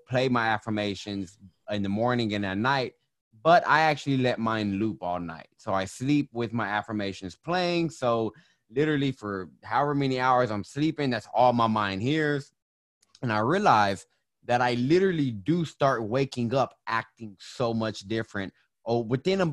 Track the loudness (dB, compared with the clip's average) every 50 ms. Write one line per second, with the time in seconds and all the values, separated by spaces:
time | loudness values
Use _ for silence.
0 | -8 -2 0 0 2 2 2 2 2 2 0 0 -2 -4 -2 -2 -2 -2 -4 -6
1 | -8 -8 -8 -8 -8 -10 -12 _ -20 -20 _ _ _ -6 -4 -4 -2 -2 -2 0
2 | 0 0 2 0 0 0 -2 -2 -2 -2 -2 0 0 2 2 0 -2 -4 -8 _
3 | _ _ _ _ _ _ _ -2 4 4 6 6 6 4 2 4 4 2 0 0
4 | -2 -2 0 2 2 0 0 0 -2 -2 0 0 -2 -2 -2 -2 -2 -4 -4 -6
5 | -6 -6 -4 -4 -6 -8 -10 -14 -18 _ _ _ -6 -4 -2 -2 -2 -4 -6 -6
6 | -2 0 2 0 0 -2 -4 -6 -4 -4 -2 -4 -2 -2 -2 -4 -4 -4 -4 -4
7 | -4 -4 -6 -8 -10 -12 -14 -12 _ -4 -2 0 0 0 0 0 -2 -2 -4 -2
8 | 0 0 0 0 0 -4 -6 -10 _ _ _ _ _ _ -2 0 0 2 2 0
9 | 0 -2 -4 -4 -8 -8 -6 -6 -8 -10 -16 _ -8 -2 0 0 0 2 0 0
10 | 0 0 0 0 2 4 4 4 2 2 -2 -4 -6 -8 -4 -2 -2 -2 0 0
11 | -2 -2 -2 -2 -6 -4 2 4 4 4 6 4 2 2 2 2 0 0 -2 -2
12 | -2 -2 0 0 0 0 -2 -2 -6 -10 _ _ _ _ _ _ _ _ _ _
13 | _ _ _ -8 -4 -2 0 0 2 2 0 2 4 6 6 6 6 2 0 -4
14 | -8 _ _ _ _ _ _ _ _ 0 0 2 2 0 0 0 2 2 4 4
15 | 4 2 2 0 0 -2 -2 -4 -2 0 0 0 0 -4 -2 _ 2 2 2 0
16 | -2 -2 0 0 -2 -2 -2 -4 -2 0 2 0 0 0 -4 _ _ -4 -2 -2
17 | -4 -6 _ _ -18 -18 -18 _ -20 -20 -6 -2 -2 0 0 0 -2 -2 -4 -6
18 | -8 -4 -4 -4 -4 -4 -6 -6 -6 -6 -10 _ _ _ _ _ _ -2 -2 -2
19 | 0 -2 -4 -2 0 0 0 2 0 -2